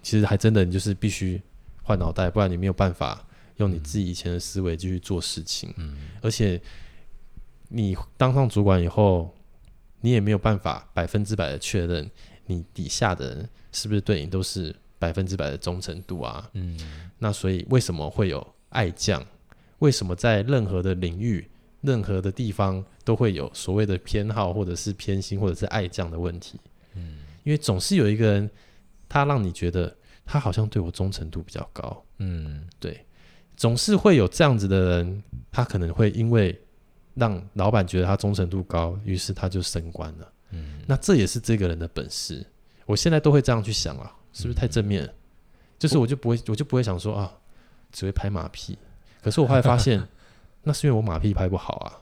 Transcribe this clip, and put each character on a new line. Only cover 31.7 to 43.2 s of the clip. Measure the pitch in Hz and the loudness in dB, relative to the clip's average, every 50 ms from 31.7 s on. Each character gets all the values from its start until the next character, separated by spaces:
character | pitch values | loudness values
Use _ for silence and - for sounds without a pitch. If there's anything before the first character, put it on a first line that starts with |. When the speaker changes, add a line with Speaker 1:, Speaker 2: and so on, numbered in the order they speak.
| - | -12
Speaker 1:
高。 | - - - - - _ - - | -12 -10 -10 -12 -12 _ -20 -10
Speaker 2:
嗯。 | - 104 92 87 82 78 76 73 73 80 87 - - | -8 -6 -6 -4 -6 -6 -8 -10 -10 -12 -14 -16 -12
Speaker 1:
对。 | - 85 - - - - _ - - - - - - _ - | -10 -10 -10 -12 -18 -20 _ -20 -20 -20 -20 -20 -20 _ -6
总 | - - 117 117 | 0 0 2 2
是 | 120 - - 208 | 2 2 4 4
会 | 190 - 214 180 | 6 8 8 8
有 | 135 98 | 8 6
这 | 87 - - 170 | 4 4 4 6
样 | 147 127 | 6 6
子 | 110 101 | 4 4
的 | 95 98 95 92 90 87 | 4 4 4 4 4 4
人， | 87 87 87 95 104 101 - - 62 - - | 2 0 -2 -4 -8 -10 -12 -16 -16 -16 -6
他 | - - 120 | -2 -2 -2
可 | - - | 0 0
能 | 98 87 82 82 | -2 -2 -2 2
会 | - 113 104 | 2 2 2
因 | - 107 110 113 | 2 2 2 4
为 | 120 113 101 90 87 - - - _ _ _ _ _ _ _ _ - | 4 4 4 4 0 -4 -14 -20 _ _ _ _ _ _ _ _ -4
让 | 127 120 113 101 85 92 98 - | -2 0 0 0 -4 -8 -8 -2
老 | 104 92 104 | 0 2 4
板 | 104 107 95 | 4 4 2
觉 | 87 - 90 | 2 2 0
得 | 90 | 2
他 | 90 98 | 2 2
忠 | 98 - 101 104 | 2 2 0 2
诚 | 101 92 85 | 2 0 0
度 | 92 95 90 | -2 -4 -4
高， | - - 85 85 82 87 98 104 | -2 -2 -2 0 0 -4 -6 -4
于 | 101 95 | -4 -4
是 | 90 - - 95 | -4 -2 -6 -6
他 | - - 92 | -4 -4 -2
就 | 92 95 | -2 -2
升 | 87 - - 90 82 82 | -4 -2 -4 -6 -6 -6
官 | 82 - 80 78 78 78 | -10 -10 -10 -10 -12 -14
了。 | 80 - _ _ _ _ | -18 -20 _ _ _ _
Speaker 2:
嗯。 | 92 82 78 76 73 73 - | -14 -12 -12 -12 -12 -10 -2
Speaker 1:
那 | - 135 | 0 0
这 | 135 - - 196 | 0 4 4 6
也 | 135 98 | 6 6
是 | 90 - 117 | 4 0 -4
这 | - - 117 | 0 0 2
个 | 104 95 | 2 2
人 | 87 82 82 | 0 0 -2
的 | 82 | -6
本 | 80 - - 69 - | -6 -6 -8 -8 -8
事。 | - - - - 80 65 - - _ _ _ _ _ _ - | -8 -8 -8 -8 -10 -10 -12 -16 _ _ _ _ _ _ -4
我 | - 104 | -2 0
现 | 101 - 170 | 2 4 4
在 | 160 | 4
都 | 151 | 6